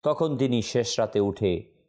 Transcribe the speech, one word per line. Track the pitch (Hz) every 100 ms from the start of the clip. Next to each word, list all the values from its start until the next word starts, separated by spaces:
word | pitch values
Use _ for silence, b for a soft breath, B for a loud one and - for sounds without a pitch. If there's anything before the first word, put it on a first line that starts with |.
তখন | 151 147 160 131
তিনি | 131 120
শেষ | 104 123 113 -
রাতে | 107 104
উঠে | 101 98 101 85 - _